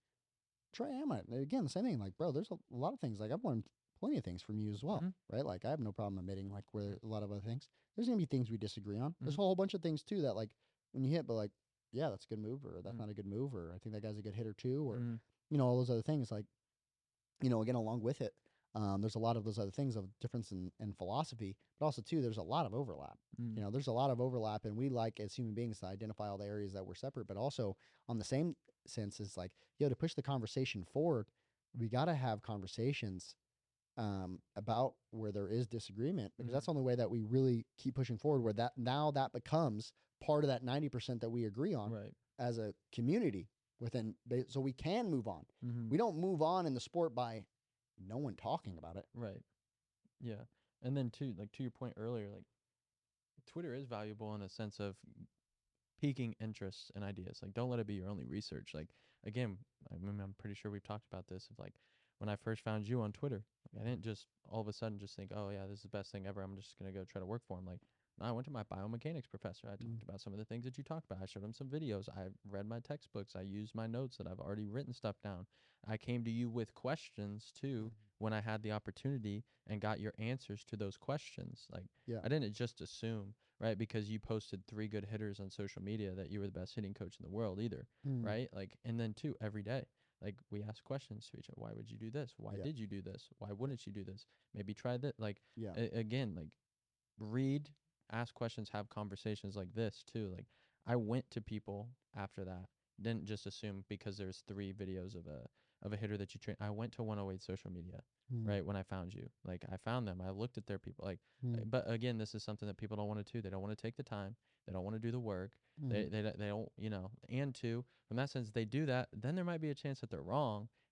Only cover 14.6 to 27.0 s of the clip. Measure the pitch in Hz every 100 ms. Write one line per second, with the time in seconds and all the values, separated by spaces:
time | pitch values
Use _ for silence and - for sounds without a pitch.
14.6 | 127 135 143 117 120 113 - _ - 147
15.6 | 123 127 123 117 131 156 117 107 104 _
16.6 | _ _ _ _ _ _ _ - 127 117
17.6 | 110 123 110 120 117 143 113 - _ _
18.6 | _ 107 104 98 107 110 113 113 107 104
19.6 | 98 143 139 107 95 - 120 120 107 92
20.6 | 90 - 107 - 90 127 160 113 98 -
21.6 | _ - 151 135 - 160 120 107 82 147
22.6 | 120 120 123 71 69 - - - 117 110
23.6 | 101 120 127 117 139 123 127 123 107 107
24.6 | 110 107 135 123 113 - 104 - 117 107
25.6 | 120 104 95 98 110 107 104 98 101 104
26.6 | 101 95 95 95